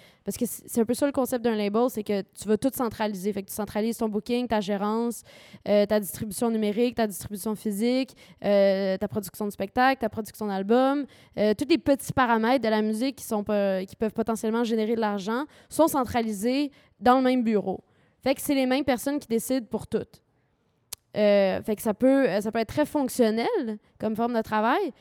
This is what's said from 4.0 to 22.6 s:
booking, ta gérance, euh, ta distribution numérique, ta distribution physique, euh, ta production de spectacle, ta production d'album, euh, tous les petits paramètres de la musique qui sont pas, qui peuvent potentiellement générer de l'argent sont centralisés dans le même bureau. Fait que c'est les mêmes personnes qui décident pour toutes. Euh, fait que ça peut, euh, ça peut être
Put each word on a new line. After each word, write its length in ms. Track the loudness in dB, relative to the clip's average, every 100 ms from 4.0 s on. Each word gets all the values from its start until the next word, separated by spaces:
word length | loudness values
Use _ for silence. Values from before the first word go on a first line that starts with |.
| -2
booking, 380 | -2 -2 -2 0
ta 140 | -2
gérance, 640 | 0 -2 -2 -2 -2 -6 -12 -20 -20 -10 0
euh, 160 | 2
ta 140 | 4 2
distribution 500 | -2 -8 -10 -4 -2
numérique, 460 | 0 0 0 0
ta 140 | 0 -4
distribution 480 | -4 -12 -8 -6 -6
physique, 600 | -4 -2 0 0 -2 -8 -20 -6
euh, 520 | 2 4 4 4 0 -2
ta 120 | -4
production 380 | -6 -8 -6 -8
de 40 |
spectacle, 500 | -6 -4 2 2 2
ta 80 | -2
production 380 | -6 -10 -8 -6
d'album, 600 | -4 2 4 4 0 -4 -12 -10 0
euh, 180 | 0 2
tous 100 | 2
les 80 | 2
petits 360 | 4 0 0
paramètres 520 | 0 2 4 4 2
de 60 | 2
la 120 | 0
musique 340 | 0 0 -4 -4
qui 80 |
sont 180 | -4 -4
pas, 420 | 0 0 0 -2
qui 120 | -4 -4
peuvent 180 | -4
potentiellement 480 | -2 -2 -2 -2 0
générer 320 | 0 0 0
de 60 | 0
l'argent 440 | -2 -2 -4 -4 -6 -12 -4
sont 200 | 2 4
centralisés 840 | 2 0 -2 -2 -2 0 0 -2 -8 _ _
dans 160 | 4 6
le 60 |
même 180 | 4 2
bureau. 380 | 2 0 0 -6 -10 _ _ _
Fait 120 | -2
que 60 | -2
c'est 140 | 0
les 100 | 2 2
mêmes 180 | 2
personnes 340 | 2 0 0 -4
qui 100 | -2
décident 380 | -2 0 -2 -2
pour 200 | -8 -4
toutes. 320 | -6 -6 -14 _ _ _ _ _ _ _ -20 _ 0
Euh, 460 | 4 6 4 0
fait 140 | -4 -4
que 60 |
ça 120 | -2
peut, 340 | 2 4 4 4
euh, 120 | 0
ça 100 | -2
peut 80 |
être 160 | -2